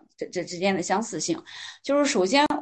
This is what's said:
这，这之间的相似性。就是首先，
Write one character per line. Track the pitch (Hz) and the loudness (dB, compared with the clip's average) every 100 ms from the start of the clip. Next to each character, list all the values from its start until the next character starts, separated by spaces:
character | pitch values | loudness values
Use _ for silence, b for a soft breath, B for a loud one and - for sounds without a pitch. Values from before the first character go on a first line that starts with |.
| - - | -12 -12
这， | - | -8
这 | 185 | -6
之 | 170 175 | -8 -2
间 | 190 | 0
的 | 190 | 0
相 | 175 196 | 0 -2
似 | 226 165 | -2 -4
性。 | - 160 - B B B | -4 -4 -6 B B B
就 | - 285 | 0 2
是 | |
首 | 277 233 185 | 4 2 4
先， | 277 294 294 | 4 2 0